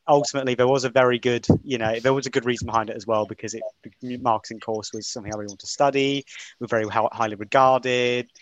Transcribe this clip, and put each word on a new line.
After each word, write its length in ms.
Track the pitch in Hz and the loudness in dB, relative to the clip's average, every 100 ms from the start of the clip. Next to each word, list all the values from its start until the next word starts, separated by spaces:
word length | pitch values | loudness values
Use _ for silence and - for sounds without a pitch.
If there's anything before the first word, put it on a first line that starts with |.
| - | 2
ultimately, 460 | 143 143 139 131 120 | 4 4 -2 -2 2
there 120 | 127 | 4
was 160 | 135 | 2
a 60 | 123 | 2
very 280 | 123 127 120 | 4 4 4
good, 300 | 123 120 - - | 2 0 2 2
you 140 | - 127 | 2 -2
know, 220 | 110 113 | -2 0
there 120 | 127 | 2
was 120 | 135 131 | 0 0
a 40 | |
good 140 | 127 | -2
reason 220 | 117 117 120 | -2 -2 -2
behind 240 | 113 110 | -2 -2
it 80 | 110 | -6
as 100 | 101 | -2
well, 180 | 107 104 | -2 -2
because 280 | 107 110 | -6 -12
it, 100 | 113 107 - 110 - | -10 -12 -14 -20 -16
the 160 | 127 123 | -12 -4
marketing 420 | 127 110 - 110 | -2 -2 -4 -12
course 320 | - 110 104 | -6 -6 -6
was 160 | 110 - | -10 -10
something 260 | 120 101 | -10 -10
I 40 | 107 | -10
really 100 | 104 | -10
wanted 140 | 101 | -12
to 60 | - | -8
study, 580 | - 143 139 139 139 - - - - | 0 2 2 0 0 -6 -16 -18 -12
were 80 | 120 | -2
very 180 | 113 107 | -2 0
hi-, 220 | 110 110 | 0 0
highly 220 | 107 110 104 | 0 -4 -4
regarded 920 | 104 135 131 131 127 123 123 123 120 _ | 0 4 6 4 2 0 0 -2 -6 _